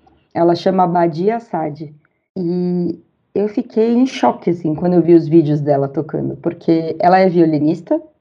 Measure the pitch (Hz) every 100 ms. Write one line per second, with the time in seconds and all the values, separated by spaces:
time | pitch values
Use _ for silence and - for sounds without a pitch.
0 | _ _ _ - 170 170 190 190 175 175
1 | 170 156 202 233 226 170 156 143 151 -
2 | _ _ _ 190 170 180 180 180 175 -
3 | _ _ _ 196 208 233 240 220 226 240
4 | 262 - 240 - - 170 160 156 180 180
5 | 160 170 147 165 147 151 147 139 139 156
6 | 147 151 135 135 - - - 165 165 -
7 | 175 185 190 170 160 151 151 165 - 311
8 | - _